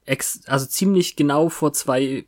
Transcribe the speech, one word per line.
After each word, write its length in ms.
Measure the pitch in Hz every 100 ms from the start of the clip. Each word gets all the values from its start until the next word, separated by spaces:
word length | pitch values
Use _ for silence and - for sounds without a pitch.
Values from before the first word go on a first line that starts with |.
| -
ex-, 360 | 131 - - -
also 180 | 135 131
ziemlich 500 | - 190 190 175 -
genau 320 | 147 143 165
vor 240 | - 151
zwei 520 | - - 127 135 135